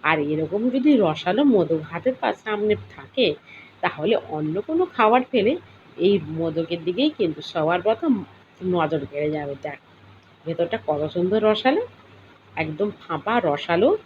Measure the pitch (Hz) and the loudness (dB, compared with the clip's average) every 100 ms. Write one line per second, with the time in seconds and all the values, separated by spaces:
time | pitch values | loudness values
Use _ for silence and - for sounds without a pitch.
0 | 151 156 147 156 156 196 240 254 277 269 | 2 0 0 -2 -2 -2 0 2 4 4
1 | 180 156 - 202 285 214 160 160 151 165 | 4 0 -2 2 4 4 4 0 -2 -4
2 | 247 254 233 196 226 208 214 208 - - | -4 -2 -4 -4 -4 -2 0 0 -4 -18
3 | 139 - 214 151 - - - - 180 - | -10 0 0 0 -10 -20 -20 -6 -6 -2
4 | 156 233 - 156 151 156 - 320 359 - | -2 -2 -2 -6 -4 -4 -2 -2 -2 2
5 | 214 240 254 247 202 339 - - - - | 4 4 2 0 0 -2 -8 -20 -20 0
6 | 175 202 151 160 165 160 165 170 165 180 | 2 2 0 -4 -4 -2 -4 -4 -4 0
7 | 294 302 185 151 - 170 156 180 185 226 | 0 0 -4 -2 -8 -2 0 0 0 0
8 | 330 226 170 - _ _ 185 180 156 156 | 0 0 -2 -16 _ _ -2 0 0 -2
9 | 139 147 151 151 143 139 151 143 _ - | -4 -4 -4 -4 -6 -8 -10 -14 _ -20
10 | - - _ _ 156 165 170 - - 151 | -20 -20 _ _ -8 -4 -2 -4 -4 -2
11 | 151 180 180 214 214 214 262 320 494 - | -2 -2 0 2 2 2 2 0 -2 -12
12 | - - - - _ - 160 151 208 202 | -20 -20 -20 -20 _ -6 -6 -2 -4 -4
13 | - 160 196 233 175 147 - 170 240 427 | -8 -6 0 0 0 -2 0 2 4 2